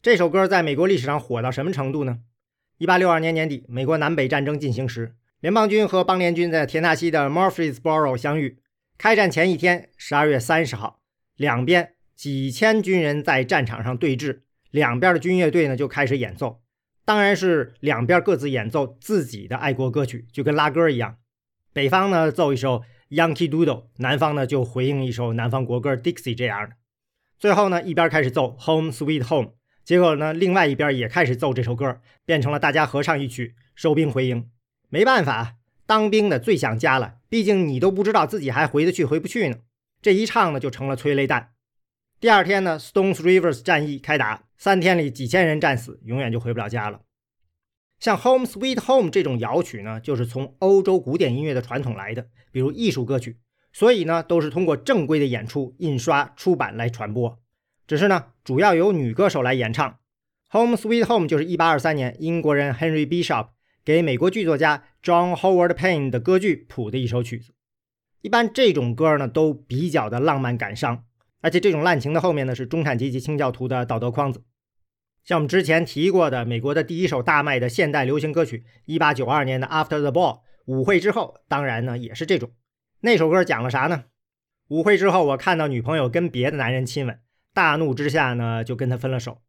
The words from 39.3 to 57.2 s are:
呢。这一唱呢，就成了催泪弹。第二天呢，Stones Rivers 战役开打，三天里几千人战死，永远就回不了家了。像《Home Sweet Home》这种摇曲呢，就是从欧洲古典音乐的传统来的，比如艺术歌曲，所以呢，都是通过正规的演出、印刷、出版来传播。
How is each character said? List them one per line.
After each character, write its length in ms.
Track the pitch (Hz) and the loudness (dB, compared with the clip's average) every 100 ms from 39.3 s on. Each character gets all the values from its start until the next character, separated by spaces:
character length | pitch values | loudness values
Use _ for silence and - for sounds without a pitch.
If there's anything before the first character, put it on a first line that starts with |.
| 240 175 | -4 -4
呢。 80 | 117 _ _ _ _ | -4 _ _ _ _
这 140 | - | 2
一 100 | 190 | 2
唱 280 | 220 - 190 | 2 0 0
呢， 40 | 143 | 0
就 120 | 135 | -6
成 180 | - 135 | -6 -6
了 80 | 135 | -4
催 180 | 151 | 0
泪 120 | 139 135 | 0 2
弹。 240 | 127 - _ _ _ _ _ _ _ | -2 -4 _ _ _ _ _ _ _
第 120 | 233 | 4
二 120 | 208 | 4
天 220 | 175 196 | 4 0
呢， 140 | 185 160 | 0 -4
Stones 380 | - - 196 180 | -2 0 2 2
Rivers 460 | 165 185 170 131 | 4 4 4 -2
战 240 | - 165 151 | 0 0 0
役 120 | 143 | -6
开 180 | - 151 | -4 -2
打， 280 | 110 107 _ _ | -2 -4 _ _
三 240 | - 190 | 0 2
天 160 | 175 180 | 4 2
里 140 | 147 | 0
几 160 | 123 123 | -6 -2
千 200 | 180 170 | 2 2
人 140 | 156 | 2
战 160 | 156 127 | 0 -2
死， 240 | 120 - 110 | -6 -18 -8
永 120 | 123 | -6
远 140 | 127 | -4
就 80 | 117 | -4
回 140 | 117 | -4
不 40 | 117 | -6
了 120 | 104 | -6
家 180 | 117 104 | -6 -8
了。 140 | 104 _ _ _ _ _ _ _ _ _ _ | -10 _ _ _ _ _ _ _ _ _ _
像 160 | - 233 | -2 0
《Home 300 | 247 262 247 | 4 2 0
Sweet 340 | - 262 247 - | -4 -4 -4 2
Home》 240 | 262 185 | 2 2
这 120 | 196 | 0
种 160 | 165 123 | 0 -2
摇 240 | 113 139 | -2 -2
曲 200 | - 113 | -4 -8
呢， 180 | 101 110 | -10 -10
就 160 | 117 135 | -6 -4
是 80 | |
从 320 | 120 131 135 _ | -4 -6 -10 _
欧 220 | 190 196 | 4 4
洲 160 | 190 185 | 4 0
古 200 | 131 156 | 0 0
典 180 | 156 123 | 0 0
音 60 | |
乐 100 | 151 | -2
的 80 | 131 | -4
传 220 | 117 123 | -4 -6
统 120 | 127 | -6
来 200 | 107 98 | -8 -8
的， 140 | 113 120 _ _ | -10 -12 _ _
比 100 | 127 | -4
如 120 | 131 | -4
艺 180 | 147 226 | 0 -2
术 140 | 135 120 | -2 -2
歌 120 | 135 | -4
曲， 200 | - 117 _ _ _ | -4 -18 _ _ _
所 180 | - 214 | 2 4
以 140 | 240 | 4
呢， 180 | 160 165 | 2 -2
都 160 | 160 170 | 0 0
是 120 | 151 | 0
通 160 | 143 180 | -2 0
过 100 | 139 | -2
正 300 | - 247 139 | 0 0 2
规 120 | 156 | 0
的 60 | |
演 220 | 143 120 110 | 0 -2 -6
出、 280 | 147 127 - | -6 -8 -6
印 200 | 170 135 | -4 -4
刷、 340 | 117 143 139 _ | 0 0 0 _
出 180 | - | -2
版 220 | 165 117 107 | 0 -2 -4
来 140 | 117 | -6
传 240 | 117 107 | -6 -8
播。 260 | 107 | -4